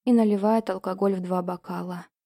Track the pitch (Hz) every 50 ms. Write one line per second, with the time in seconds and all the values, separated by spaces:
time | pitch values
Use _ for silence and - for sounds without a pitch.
0 | _ 254 247 233 226 214 208 196 196 214 220 226 220 - 185 190 - 185 185 190
1 | 202 196 196 185 180 180 185 180 175 180 180 175 - - 180 175 175 180 180 175
2 | 175 - _ _ _